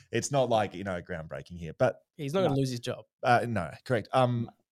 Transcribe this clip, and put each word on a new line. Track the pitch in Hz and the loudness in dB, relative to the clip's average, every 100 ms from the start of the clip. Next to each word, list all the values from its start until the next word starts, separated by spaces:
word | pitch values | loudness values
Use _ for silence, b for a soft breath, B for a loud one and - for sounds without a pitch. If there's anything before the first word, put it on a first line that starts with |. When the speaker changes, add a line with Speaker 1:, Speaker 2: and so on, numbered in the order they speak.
| b | b
Speaker 1:
it's | 117 - | -4 0
not, | 143 127 | 2 4
like, | 110 98 | 2 0
you | 90 | -4
know, | 98 90 | -6 -6
groundbreaking | 85 87 80 69 - 87 | -6 -10 -8 -12 -12 -12
here. | 82 78 | -8 0
But | 127 - _ - | 2 0 _ -12
Speaker 2:
He's | 139 | -4
not | 180 | 0
gonna | 175 139 | 2 2
Speaker 3:
No. | |
Speaker 2:
lose | 135 | 0
his | 120 | -2
job. | 123 110 - _ | -6 -10 -12 _
Speaker 1:
Uh, | 127 120 117 | 2 4 4
no, | 107 80 - - | -2 -4 -8 -4
correct. | 120 98 | -2 0
Um, | 131 123 120 117 - _ | 2 2 2 -4 -10 _